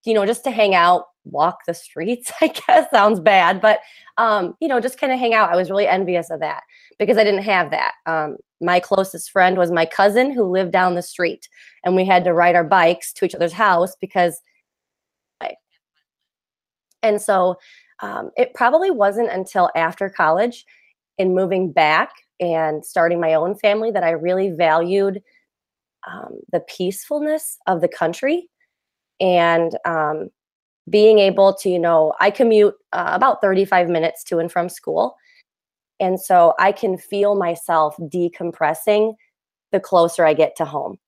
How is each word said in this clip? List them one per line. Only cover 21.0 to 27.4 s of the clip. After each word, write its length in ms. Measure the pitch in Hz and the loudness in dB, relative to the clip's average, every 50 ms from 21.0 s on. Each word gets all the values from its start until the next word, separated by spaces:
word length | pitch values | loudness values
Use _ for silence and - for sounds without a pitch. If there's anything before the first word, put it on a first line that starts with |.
| _ _ _ - | _ _ _ -2
in 160 | 190 185 180 | -2 0 0
moving 380 | 185 190 180 196 185 185 170 | 0 0 0 -2 -2 -4 -2
back 380 | 139 170 156 151 156 165 240 - - _ _ _ _ _ | 0 2 2 4 2 0 0 -2 -8 _ _ _ _ _
and 440 | 180 170 165 160 160 156 151 151 143 | -4 -4 -2 -2 -2 -2 -4 -6 -10
starting 360 | - - 185 165 170 175 170 | -4 -2 0 0 2 0 -2
my 140 | 170 160 160 | 0 0 0
own 200 | 156 160 180 208 | 0 0 -2 -6
family 360 | 202 - 208 208 214 220 226 | -2 0 0 0 0 -2 -4
that 140 | 202 196 175 | -2 -2 -2
I 60 | 165 | -2
really 400 | 170 151 160 175 180 190 190 196 | -2 -2 -2 -2 -2 -2 -2 -4
valued, 720 | 165 151 170 160 156 165 170 175 190 196 196 196 190 196 _ _ _ _ _ _ _ _ _ _ _ _ _ _ _ _ - - | -2 0 0 2 2 0 0 0 0 0 0 -2 -4 -8 _ _ _ _ _ _ _ _ _ _ _ _ _ _ _ _ -20 -18
um, 300 | - - - - 57 55 - - | -16 -16 -16 -18 -18 -20 -12 -6
the 80 | - 160 | -6 -6
peacefulness 1000 | - - - - 180 180 196 - - - 294 294 302 302 311 311 | -6 -8 -8 -6 -6 -6 -6 -8 -8 -6 -6 -4 -2 -2 -4 -4